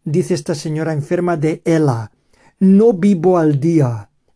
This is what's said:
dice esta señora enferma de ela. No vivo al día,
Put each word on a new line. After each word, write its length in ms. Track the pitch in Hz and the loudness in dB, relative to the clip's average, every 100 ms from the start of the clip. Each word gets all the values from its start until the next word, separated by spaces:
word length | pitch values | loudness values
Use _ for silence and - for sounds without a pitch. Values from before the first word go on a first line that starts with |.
dice 300 | - 151 147 | -6 -4 -2
esta 200 | 175 156 | -4 -6
señora 380 | 151 165 151 160 | -8 -6 -6 -4
enferma 460 | 156 147 175 175 165 | -6 -4 -2 -2 -2
de 240 | 156 156 | -2 -4
ela. 480 | - 165 147 117 107 _ _ _ _ - | -2 0 0 -2 -6 _ _ _ _ 0
No 340 | 190 196 226 | 4 4 4
vivo 460 | 190 202 185 180 180 | 2 0 2 2 2
al 200 | 156 143 | 2 0
día, 520 | 160 165 127 113 - _ _ | 0 2 0 -4 -12 _ _